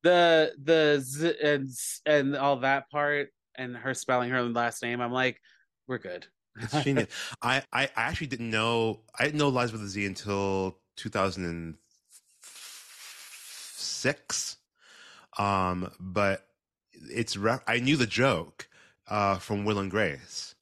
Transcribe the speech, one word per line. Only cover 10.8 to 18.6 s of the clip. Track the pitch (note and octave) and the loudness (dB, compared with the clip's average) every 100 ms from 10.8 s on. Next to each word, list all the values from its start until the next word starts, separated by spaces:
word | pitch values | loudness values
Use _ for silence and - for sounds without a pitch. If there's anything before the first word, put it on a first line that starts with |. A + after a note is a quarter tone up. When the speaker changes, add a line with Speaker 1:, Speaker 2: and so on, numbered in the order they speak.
| _ - | _ -12
Speaker 2:
two | G#2+ | -6
thousand | G#2 F#2+ F2+ | 0 0 0
and | F2+ E2+ E2 D#2+ _ _ _ - _ _ | -6 -6 -8 -12 _ _ _ -20 _ _
six. | - - - - - - - - - - - - - - - - B2+ D3 _ - - - _ _ _ - - - - - | -20 -20 -18 -20 -20 -20 -18 -18 -18 -20 -18 -16 -16 -10 -8 -4 -4 -4 _ -6 -6 -12 _ _ _ -20 -20 -20 -14 -2
Um, | G2+ G2 F#2 F2+ F2+ - | 0 2 2 -2 -6 -10
but | F#2 F#2 G2+ G2 _ _ _ _ _ - - | -4 0 2 0 _ _ _ _ _ -20 -8
it's | E2+ A#2 G2+ | -4 -4 0
re-, | G#2+ B2+ - | 0 0 0
I | A#2+ | 0
knew | B2+ D3 | 2 2
the | A#2 | 2
joke, | - C3+ F2 D#2+ - | 2 2 2 -4 -14